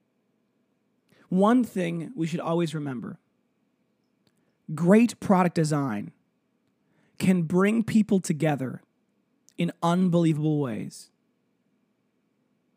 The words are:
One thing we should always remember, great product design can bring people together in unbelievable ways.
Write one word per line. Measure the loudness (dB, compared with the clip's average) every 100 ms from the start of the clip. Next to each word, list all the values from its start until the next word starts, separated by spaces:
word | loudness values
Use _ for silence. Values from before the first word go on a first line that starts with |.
| _ _ _ _ _ _ _ _ _ _ _ _ _
One | 2 4 4
thing | 2 -4 -6 -6 -8 -6
we | -6
should | -6
always | -4 -2 -2
remember, | -4 -8 -8 -10 -14 _ _ _ _ _ _ _ _ _ _ _ _ _ _ -12
great | -2 4 4 4 0
product | 0 2 2
design | 0 0 -2 -2 -6 -8 -16 _ _ _ _ _ _ _ _ _ -2
can | 2 2
bring | 2 2 2 2
people | 2 2 2 0
together | 0 -2 0 -2 -6 -10 -16 _ _ _ _ _ _ -6
in | -6 -2
unbelievable | 0 2 2 2 2 2 0 -2
ways. | -2 -6 -10 -14 -20 _ _ _ _ _ _ _ _ _ _ _ _ _ _ _ _